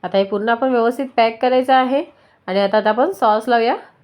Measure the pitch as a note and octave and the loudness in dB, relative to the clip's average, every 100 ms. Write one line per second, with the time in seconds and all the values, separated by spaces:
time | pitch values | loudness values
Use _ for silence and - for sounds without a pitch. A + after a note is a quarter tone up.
0 | F3+ G3 G3 G#3 A3 A#3 C4 B3 A3+ B3+ | -2 -2 -2 -2 -2 -2 0 0 0 -2
1 | C4+ - A3+ A3+ B3+ B3+ C4 C4 B3+ C4+ | -6 0 0 0 0 0 2 2 2 -2
2 | F#4 _ _ _ - F#3+ G3 G#3+ G#3 G#3+ | -4 _ _ _ -6 -2 0 0 0 0
3 | D#4 F#4+ A3+ G#3+ A3 A#3 A3+ G4 - _ | 0 0 0 0 0 0 0 -4 -8 _